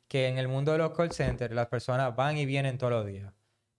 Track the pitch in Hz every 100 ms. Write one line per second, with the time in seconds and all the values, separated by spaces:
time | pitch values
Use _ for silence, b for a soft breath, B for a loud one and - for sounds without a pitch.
0 | - 139 127 131 131 135 143 156 160 165
1 | 170 170 131 123 120 117 120 120 - 127
2 | 131 120 139 151 139 139 135 127 123 117
3 | 104 98 101 - _ _ _